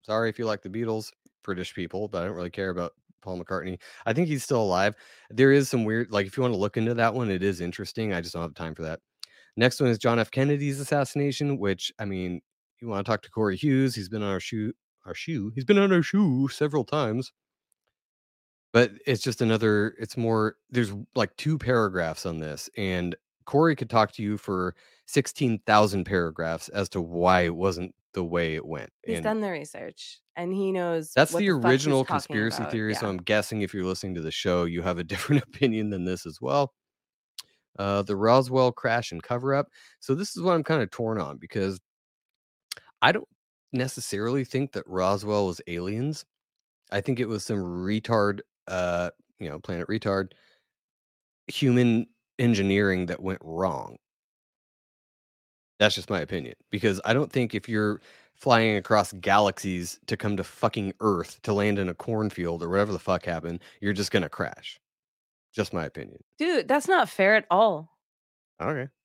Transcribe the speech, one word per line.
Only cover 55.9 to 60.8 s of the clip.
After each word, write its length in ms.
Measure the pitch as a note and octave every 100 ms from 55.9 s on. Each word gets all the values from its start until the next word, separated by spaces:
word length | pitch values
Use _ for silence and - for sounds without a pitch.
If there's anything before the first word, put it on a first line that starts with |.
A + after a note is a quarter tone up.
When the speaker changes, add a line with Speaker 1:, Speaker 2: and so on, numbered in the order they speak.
Speaker 1:
just 140 | G2+ -
my 120 | F#2+
opinion, 340 | D2 F2 B1+ - _
because 280 | G#2 A2+ F#2+
I 80 | -
don't 180 | B2+ -
think 220 | C3+ A#2
if 160 | G#2 -
you're 320 | A2 G#2+ G#2 - - _
flying 420 | _ C3+ A2+ A2+ G#2
across 360 | - G#2+ G2
galaxies 840 | F#2+ G2 G2 G#2 - G2 F2+ F2 - -
to 100 | A2+
come 180 | G#2 G2
to 60 |
fucking 500 | F#2 - A2+ A#2